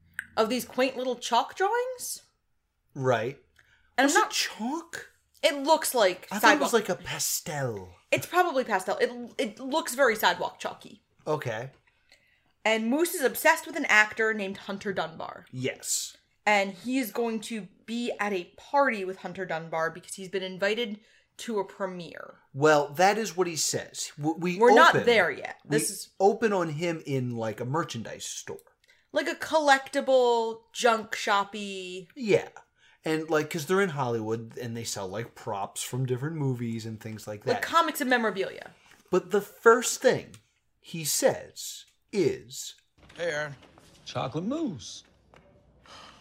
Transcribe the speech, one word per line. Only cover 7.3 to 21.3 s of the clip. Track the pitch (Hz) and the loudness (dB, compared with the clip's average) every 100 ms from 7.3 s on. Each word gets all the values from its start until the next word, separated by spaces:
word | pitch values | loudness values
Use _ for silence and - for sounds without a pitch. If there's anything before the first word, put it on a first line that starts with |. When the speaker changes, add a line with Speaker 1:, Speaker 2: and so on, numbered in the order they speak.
| - - 151 131 104 90 - _ | -4 -6 -4 -4 -6 -10 -20 _
Speaker 1:
It's | 294 - | -2 0
probably | 349 349 269 | 2 2 0
pastel. | 226 196 196 - | 0 0 0 0
It, | 240 240 240 - | -2 -2 -10 -6
it | 240 208 | -6 -6
looks | 262 311 320 | -4 -2 -2
very | 247 262 214 | 2 2 4
sidewalk | 196 170 - - | 2 2 -4 -8
chalky. | - - - - _ _ - | -10 -10 -18 -20 _ _ -4
Speaker 2:
Okay. | 147 127 110 135 - _ _ _ _ _ _ _ _ 214 | -4 -2 -6 -8 -16 _ _ _ _ _ _ _ _ 0
Speaker 1:
And | 220 226 | 0 2
Moose | 285 349 349 | 0 0 0
is | |
obsessed | 247 240 311 320 320 | -2 2 4 4 0
with | 320 | -4
an | 269 | 2
actor | 214 214 - 220 | 4 4 2 -2
named | 214 196 202 | -2 -6 -8
Hunter | - 196 208 | -10 -8 -6
Dunbar. | 185 160 160 - - - | -4 -6 -8 -12 -12 -14
Speaker 2:
Yes. | 127 123 - - - - - _ _ 214 | -6 -6 -6 -4 -4 -6 -14 _ _ 2
Speaker 1:
And | 208 196 | 2 2
he | 185 233 262 | -4 -4 -2
is | 214 | -2
going | - 233 220 | -2 -4 -4
to | - 226 180 _ - | -8 -10 -12 _ -10
be | 233 240 - | -6 -4 -4
at | 208 | -2
a | 190 175 - | -4 -6 -16
party | - 285 269 214 185 | -2 2 2 0 -6
with | 190 | -8
Hunter | 185 175 175 | -10 -8 -6
Dunbar | 160 165 160 165 | -6 -4 -2 -2
because | 170 - - | -4 -14 -14
he's | 185 | -8
been | 190 | -6
invited | 185 185 196 214 226 214 _ _ _ | -6 -2 -2 0 -4 -8 _ _ _